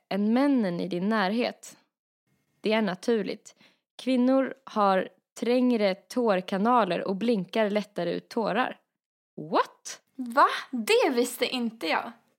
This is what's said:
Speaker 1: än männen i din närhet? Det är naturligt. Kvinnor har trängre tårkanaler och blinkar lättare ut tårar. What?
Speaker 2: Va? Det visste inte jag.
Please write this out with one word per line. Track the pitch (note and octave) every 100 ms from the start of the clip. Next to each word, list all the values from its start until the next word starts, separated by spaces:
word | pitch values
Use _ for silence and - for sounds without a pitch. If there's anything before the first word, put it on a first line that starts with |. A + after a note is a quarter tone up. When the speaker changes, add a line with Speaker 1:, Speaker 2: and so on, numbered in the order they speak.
| -
Speaker 1:
än | G3 G#3
männen | A#3 C#4+ C4 G3 F3
i | F3+
din | F3 G3
närhet? | A3 F#3 A3+ - - - - _ _ _ _ _ _ _ _
Det | G#3
är | A3
naturligt. | G#3 F3 - A#3 F#3+ - - _ _ _ _ -
Kvinnor | B3+ B3+ B3 C4+ C4 -
har | - A3 G3+ F#3+ - _ _ -
trängre | A#3 B3+ B3 A#3 G#3 F#3
tårkanaler | - B3+ A#3 F#3 F#3 F#3+ A3 B3 G3 E3+ -
och | F#3+
blinkar | A3+ A3 F3 A3+ G#3
lättare | G#3 G3 - F3
ut | F3 -
tårar. | - F#3+ G3 B3+ - _ _ _ _ _ - D#3
What? | A#3 B4 _ - - _ -
Speaker 2:
Va? | A#3+ A#3+ F4 - -
Det | B3 G#3 A#4 G4+
visste | A#3+ B3+ - A#3+
inte | B3 A#3 - E4
jag. | C4 A#3 - _